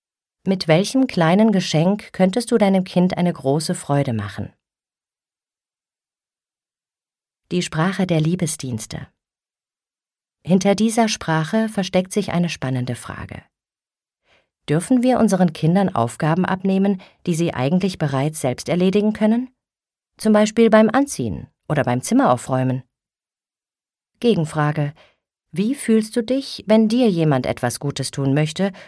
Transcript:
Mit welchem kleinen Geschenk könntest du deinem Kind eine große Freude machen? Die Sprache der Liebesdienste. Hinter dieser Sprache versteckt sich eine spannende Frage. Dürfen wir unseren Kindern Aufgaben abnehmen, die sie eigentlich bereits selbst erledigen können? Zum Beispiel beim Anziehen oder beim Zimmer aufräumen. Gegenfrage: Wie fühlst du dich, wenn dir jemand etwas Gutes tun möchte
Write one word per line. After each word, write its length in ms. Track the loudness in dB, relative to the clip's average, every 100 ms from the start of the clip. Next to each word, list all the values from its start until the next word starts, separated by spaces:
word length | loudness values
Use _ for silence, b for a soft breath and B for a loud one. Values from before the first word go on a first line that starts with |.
| _ _ _ _ -4
Mit 220 | -2 2
welchem 400 | 2 2 0 0
kleinen 440 | 2 2 4 4
Geschenk 600 | 2 0 0 2 0 -4
könntest 380 | 0 0 0 0
du 60 | 2
deinem 260 | 4 2
Kind 340 | 0 2 0 2
eine 160 | -2
große 400 | -2 0 0 0
Freude 400 | -6 -2 0 0
machen? 400 | -2 -6 -8 -12 _ _ _ _ _ _ _ _ _ _ _ _ _ _ _ _ _ _ _ _ _ _ _ _ _ _ _ _ _ -6
Die 120 | -4
Sprache 420 | -4 -2 -2 0 0
der 160 | 0
Liebesdienste. 840 | 0 0 -4 -6 -8 -8 -8 -12 -14 _ _ _ _ _ _ _ _ _ _ _ _ _ 0
Hinter 300 | 2 2 2
dieser 340 | 2 2 0
Sprache 580 | -2 -2 -2 0 -2 -2
versteckt 460 | -4 -2 -2 -2
sich 180 | -2 -2
eine 180 | 0 -2
spannende 460 | -2 -4 -4 -4 -6
Frage. 480 | -10 -12 -12 -14 -18 _ _ _ _ _ _ _ _ _ _ _ -4
Dürfen 320 | -2 2 2
wir 160 | 2 2
unseren 340 | 2 2 0
Kindern 380 | 0 0 2 2
Aufgaben 560 | 0 -2 -2 -2 0 0
abnehmen, 560 | -2 0 0 0 -2 B B -4
die 80 |
sie 220 | -2 -2 -2
eigentlich 420 | 0 0 0 -2
bereits 420 | -2 -2 -2 -2
selbst 300 | -4 -4 -4
erledigen 440 | 0 2 2 0
können? 360 | 0 0 0 -4 _ _ _ _ _ _ -4
Zum 140 | 2
Beispiel 380 | 4 4 4 4
beim 220 | 6 4
Anziehen 560 | 4 0 -2 -6 -6 -12 _ -6
oder 160 | -2
beim 200 | 0 -2
Zimmer 280 | 0 2 4
aufräumen. 520 | 2 0 -2 -2 -4 -8 _ _ _ _ _ _ _ _ _ _ _ _ -4
Gegenfrage: 720 | 0 2 0 -2 -2 0 -4 -6 b b _ _ _
Wie 220 | -4 -4
fühlst 420 | -2 0 0 0 -4
du 60 |
dich, 440 | -2 -2 -4 -8 2
wenn 200 | 4 4
dir 220 | 4 2
jemand 380 | 4 2 2 0
etwas 320 | -2 -4 -4
Gutes 320 | -6 -6 -6
tun 240 | -4 0 0
möchte 360 | 0 -2 -4 -4